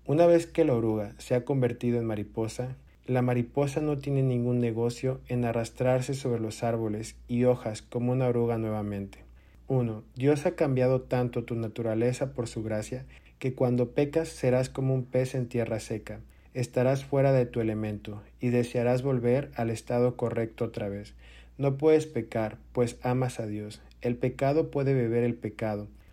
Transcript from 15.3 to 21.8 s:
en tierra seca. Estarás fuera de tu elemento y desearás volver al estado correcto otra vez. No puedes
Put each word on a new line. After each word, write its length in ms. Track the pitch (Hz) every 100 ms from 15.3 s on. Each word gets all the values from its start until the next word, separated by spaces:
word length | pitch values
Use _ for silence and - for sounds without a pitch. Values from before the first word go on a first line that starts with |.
en 140 | 131 120
tierra 320 | 120 113 110
seca. 400 | - 110 - 107 - - -
Estarás 520 | 131 120 127 123 139 135
fuera 260 | 139 139
de 140 | 131 120
tu 160 | 120
elemento 600 | 110 107 107 104 - 104 - -
y 100 | 123
desearás 520 | 120 120 120 120 127
volver 480 | 135 127 120 131 139 -
al 140 | 113
estado 480 | 110 - 120 123 120
correcto 480 | 117 110 113 - 113
otra 240 | - 104
vez. 260 | 101 104 - - - - -
No 200 | 139
puedes 280 | 139